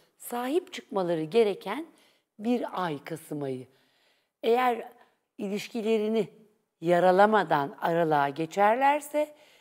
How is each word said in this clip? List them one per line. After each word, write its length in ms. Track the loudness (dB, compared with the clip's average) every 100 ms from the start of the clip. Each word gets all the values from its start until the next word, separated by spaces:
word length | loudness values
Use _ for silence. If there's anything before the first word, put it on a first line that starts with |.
| _ _
sahip 560 | -10 -8 -2 -4 -4
çıkmaları 500 | -16 -6 -4 -2 -2
gereken 640 | 0 2 2 0 -8 -10 -10 _ _ _ _ -8
bir 460 | -2 -2 -2 -4
ay 200 | -4 -6
Kasım 380 | -8 -12 -10 -8
ayı. 240 | -6 -8 -12 _ _ _ _ _ _ _
Eğer 460 | 0 2 2 -2 -8 -20 _ _ _ -10
ilişkilerini 880 | -6 -6 -6 -6 0 0 0 -2 -2 -8 _ _ _ _
yaralamadan 960 | 2 4 6 6 6 4 2 0 0 -4
aralığa 480 | -2 0 2 2 0
geçerlerse 1080 | -2 -6 2 2 4 2 0 -2 -4 -4 -8 _ _